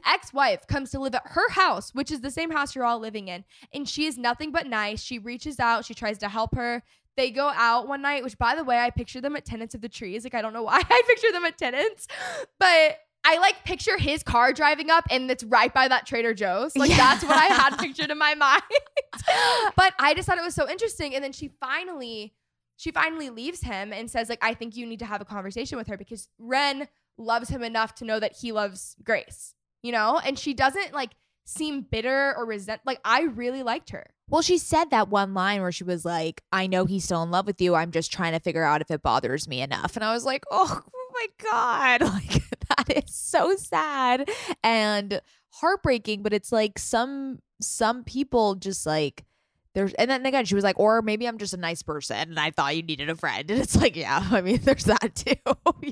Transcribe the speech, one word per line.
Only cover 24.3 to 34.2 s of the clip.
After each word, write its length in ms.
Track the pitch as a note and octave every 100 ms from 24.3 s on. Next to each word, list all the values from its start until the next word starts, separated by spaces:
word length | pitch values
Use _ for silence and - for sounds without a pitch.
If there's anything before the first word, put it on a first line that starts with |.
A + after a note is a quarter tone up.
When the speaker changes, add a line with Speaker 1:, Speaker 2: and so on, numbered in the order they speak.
| A#3
Speaker 1:
"I 100 | A3
think 220 | A#3 A#3 A3+
you 100 | A#3
need 140 | A3+
to 60 | A3
have 160 | G#3
a 40 | G3+
conversation 520 | G3+ F#3+ G#3+ C4+ B3+
with 100 | A3
her," 100 | G3+
because 300 | - A3 - _
Ren 500 | A3+ C4 C#4+ C4+ C#4+ _ _ -
loves 320 | A3+ A#3 A#3+
him 140 | C4+
enough 320 | A#3 A3+ A3 -
to 100 | A3+
know 140 | A3
that 180 | G#3+ -
he 120 | A#3
loves 440 | G#3+ G3+ F#3 - -
Grace, 500 | - G3+ - - - - _ _
you 80 | A#3+
know? 280 | A#3 G#3+ D#4
And 140 | C4+ C4+
she 160 | D4
doesn't, 400 | B3 C4+ F#4+ E4+
like, 180 | C#4+ B3 _ _ _ -
seem 360 | - D#4 C#4
bitter 540 | - A3 A#3+ C4+ C#4 B3
or 80 | A3+
resent-, 360 | G#3 F#3+ A3 C4+
like, 140 | B3
I 200 | G#3 B3
really 400 | D#4+ A3+ A#3+ C4+
liked 260 | A#3+ C#4+ -
her. 140 | G3+ - _